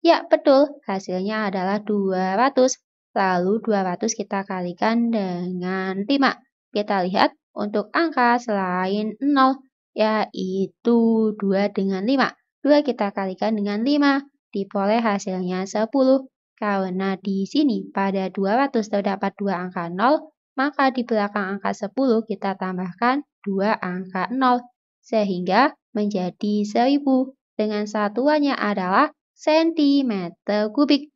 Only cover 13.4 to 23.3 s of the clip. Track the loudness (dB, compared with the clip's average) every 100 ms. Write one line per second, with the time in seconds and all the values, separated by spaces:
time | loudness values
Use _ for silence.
13.4 | -2 -2 -2 -2 0 2 2 2 -4 _
14.4 | _ -8 -6 -2 0 0 0 -2 -4 -4
15.4 | -4 -4 -4 -4 0 2 4 4 0 _
16.4 | _ _ -4 -2 -2 -2 -2 -4 -4 -4
17.4 | -2 0 2 0 -4 -2 0 0 -4 -2
18.4 | 0 2 2 0 -2 -2 -2 -2 -4 -4
19.4 | -4 -4 -6 -8 -8 0 2 2 -2 _
20.4 | _ -4 -4 2 0 0 -2 -2 -2 -2
21.4 | -4 -4 -4 -4 -6 0 2 2 0 -6
22.4 | -4 -4 -6 -4 -6 -2 0 0 -4